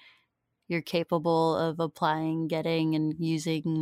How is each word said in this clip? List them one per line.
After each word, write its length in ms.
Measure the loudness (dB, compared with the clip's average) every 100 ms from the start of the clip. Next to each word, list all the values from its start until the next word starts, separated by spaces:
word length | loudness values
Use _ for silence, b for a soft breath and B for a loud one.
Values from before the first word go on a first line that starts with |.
| b b b _ _ _ -4
you're 120 | -4
capable 760 | -2 -2 0 0 2 4 4 2
of 220 | 0 -2
applying, 680 | -4 0 0 0 0 -2 -2
getting, 460 | -2 0 0 2
and 200 | 0 0 -2
using 440 | -2 -2 -2 -2 -2 0